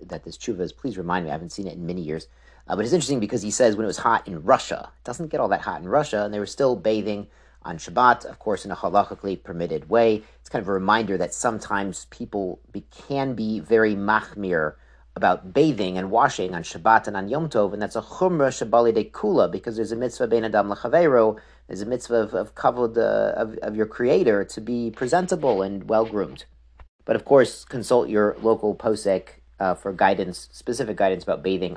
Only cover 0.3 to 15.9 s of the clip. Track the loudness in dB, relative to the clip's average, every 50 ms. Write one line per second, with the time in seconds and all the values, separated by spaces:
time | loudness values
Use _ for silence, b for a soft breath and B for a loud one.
0.3 | -18 -12 -8 -8 -6 -6 -6 -8 -8 -10 -10 -10 -8 -8 -4 -4 -2 -2 -2 -4
1.3 | -8 -8 -10 -12 -12 -12 -10 -10 -10 -10 -8 -8 -6 -6 -6 -6 -8 -8 -10 -12
2.3 | b b b b b b b b -4 -4 -2 0 0 0 0 0 -2 -2 -2 -2
3.3 | -4 -4 -4 -4 0 4 4 4 4 2 -2 -4 -4 -2 0 2 2 0 0 -4
4.3 | -10 -6 2 2 2 2 2 -2 -8 -8 -8 -12 -18 _ -12 -12 -10 -10 -10 -6
5.3 | -4 -2 0 0 0 0 -2 -4 -8 -8 -4 0 0 0 0 0 -2 -2 -2 -2
6.3 | -2 -4 -6 -6 -2 0 0 2 2 0 0 0 0 0 0 -2 -4 -6 -8 -12
7.3 | b b b b b b b -12 -12 -12 -10 -6 0 4 6 6 6 4 0 -16
8.3 | -16 -10 -4 -4 -4 -4 -4 -8 -8 -4 -4 0 2 2 2 2 -2 -8 -6 -6
9.3 | -6 -6 -6 -10 -8 -6 -6 -4 -6 -6 -4 0 2 4 4 4 2 0 -2 B
10.3 | B B B -8 -8 -6 -4 -2 -2 -2 2 2 2 2 2 0 -2 -2 -2 -4
11.3 | -6 -4 -4 -2 -4 -4 -6 -6 -6 -4 -4 -6 -8 -12 -14 -18 -16 -16 -14 -8
12.3 | -6 -6 -6 -6 -8 -10 _ _ -16 -16 -16 _ -20 -20 -12 -8 -4 -4 -4 -4
13.3 | -4 -4 -4 -4 -4 -4 -2 2 4 4 4 4 2 0 0 2 2 2 0 -2
14.3 | -10 -8 -4 -2 0 0 0 -2 -4 b b b b b b b -6 0 2 2
15.3 | 2 2 -2 -2 2 2 4 4 2 0 -2 -4